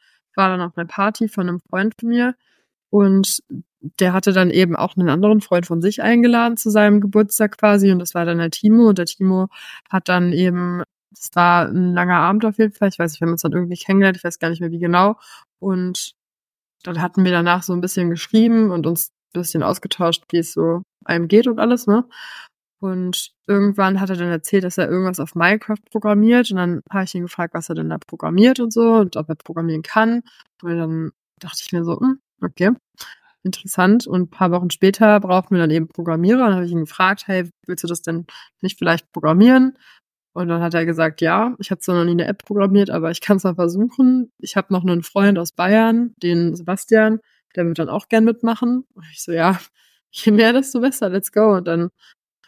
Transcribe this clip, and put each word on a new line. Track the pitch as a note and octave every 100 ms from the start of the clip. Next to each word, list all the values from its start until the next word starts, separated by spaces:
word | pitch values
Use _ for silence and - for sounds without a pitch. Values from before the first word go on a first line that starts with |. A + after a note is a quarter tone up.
| _ _ _
war | - F#3+
dann | F#3
auf | F3 E3+
einer | E3+
Party | - G3+ - A3
von | - F3+
einem | F3 -
Freund | F#3 G#3+ -
von | A#3
mir | A#3+ B3 B3 _ _ _ _ -
und | G3+ G3 G3 F#3+ - - G3 - _ D#3 -
der | F3+
hatte | F#3 G3
dann | F#3 F3+
eben | - F3 D#3+
auch | F3+ F#3
einen | F3
anderen | D#3 G#3 G#3+
Freund | - F3 F3
von | E3
sich | F#3 -
eingeladen | A3 A#3+ A#3+ A#3 A#3 A#3
zu | A3
seinem | G#3+ G#3 G#3
Geburtstag | G3+ G#3+ G#3 - G#3 -
quasi | G#3 G3+ G3
und | F3+
das | F3
war | F3
dann | E3+ E3+
der | E3+
Timo | - G#3+ A3+ A3+
und | G3
der | E3+
Timo | - F#3+ F#3 F#3+ - - - -
hat | F#3 -
dann | F3+ F3+
eben, | E3+ F3+ F3+ F3 F3+ - _ _
es | - -
war | F3 F3 F3 -
ein | F3 F3+
langer | F3 F3+ F3
Abend | E3+ G#3
auf | A3 G3+
jeden | G#3+
Fall, | - G3
ich | -
weiß | E3+
nicht, | D3+
wir | E3
haben |
uns | E3
dann | D#3+
irgendwie | E3 F3 F3
kennengelernt, | - G3 G3 F3+
ich |
weiß | E3+ -
gar | E3
nicht | E3
mehr | E3+
wie | E3+
genau | E3+ F3 G3+ A3 - - _ -
und | F#3+ F#3 F3+ F3+ - _ _ _ _ _ _ _
dann | F3+ E3+
hatten | F3+ G3
wir | F#3
danach | F3 E3+ F3+
so | F3+
ein | F3
bisschen | F3+ F#3+ F3
geschrieben | E3+ - A3 A3+ A3+ G#3+
und | F3 D3
uns | E3+ - _ _
ein | E3+
bisschen | E3 D#3+
ausgetauscht, | - F3+ G3 - E3+ E3+ -
wie | F3
es | E3
so | E3 E3 E3+ - _
einem | - E3+ E3
geht | G#3 B3
und | A3
alles, | A3+ B3 G#3
ne? | A3 B3 - - - - _ _ -
Und | G3 F#3 F3+ F3+ - _ -
irgendwann | G3+ G3+ G3+ F#3+ F#3+
hat | F#3+
er | F3+
dann | F3
erzählt, | E3 - G3
dass | F3+ F#3
er | E3
irgendwas | F3+ F#3 F3+
auf | D#3+ E3+
Minecraft | E3+ G#3+ - G#3+ _
programmiert | G#3+ G#3+ G#3 A3 B3 A#3
und | F#3+
dann | F3 E3+ -
habe | F#3+
ich | F#3+
ihn | F3+
gefragt, | F3 - E3+
was | E3 -
er | D#3+
denn | D#3+
da | D#3
programmiert | - E3 D#3+ F3 A#3+ C4
und | A#3
so | A#3 A#3
und | A3+ F#3 -
ob | D#3
er | D3+
programmieren | - E3 E3 D#3+
kann. | D#3+ A3 A3+ A#3+ - _ _ _
Und | E3+ E3+
dann | D#3+ D#3+ D#3+ _ _ _
dachte | F3 -
ich | -
mir | F3+
so, | E3+ -
"Hm, | C4 C4 _ -
okay, | F3+ - F#3+ B3+ _ - - - _ _
interessant." | F#3 - - - F#3 A#3 -
Und | F#3
ein | F3
paar | - F#3
Wochen | F3 F3+
später | - F#3+ G3 G#3+ G#3
brauchten | G3 F#3 -
wir | F3+
dann | E3
eben | D#3+ E3
Programmierer | - E3+ E3 F3+ B3+
und | A#3
dann | F#3
habe | F3
ich |
ihn | E3+
gefragt, | D3+ - F#3 G3+ -
"Hey, | F#3+ F3 _ -
willst | F3+
du | E3
das | E3+
denn | - E3+ E3 - - -
nicht | F#3 -
vielleicht | E3+ E3 _
programmieren?" | E3 D#3 F3 A#3+ C4 C4 - _ _ _ _ _
Und | E3+ F3
dann | E3+
hat | E3+
er | E3
gesagt, | E3 E3 D#3+ D#3
"Ja, | E3 F#3 A#3+ B3
ich | -
habe | F#3+
zwar | -
noch | F3
nie | E3+
eine | E3+ -
App | G3+
programmiert, | - G3+ G3 G3+ G3
aber | E3 E3
ich | F3
kann's | - G3
mal | F#3
versuchen. | F3 E3+ F#3 A#3+ - B3+ B3+ A#3 -
Ich | - G3+
habe | -
noch | F#3
einen | F3+ F3
Freund | - G3 G3+ F#3+
aus | E3+
Bayern, | - F3+ G#3+ A3+ A#3 A#3+ -
den | F3 E3+ E3+ F3
Sebastian, | F3 F#3+ - A3 A3 A3 _ _ _
der | -
wird | E3+ E3
dann | D#3
auch | D3 -
gern | A3+
mitmachen." | A3+ A3+ A#3 A3+ A#3+ B3+ -
Und | - D#3+
ich | -
so, | -
"Ja, | E3 E3+ F#3 - _ _
<laughs> | _ _
je | - A3
mehr, | G#3 A3+
desto | B3 C4+ A#3+
besser, | C4 - G3
let's | F#3+ -
go." | G#3+ A3
Und | F#3+ F3
dann | E3 F3 _ _ _ _ _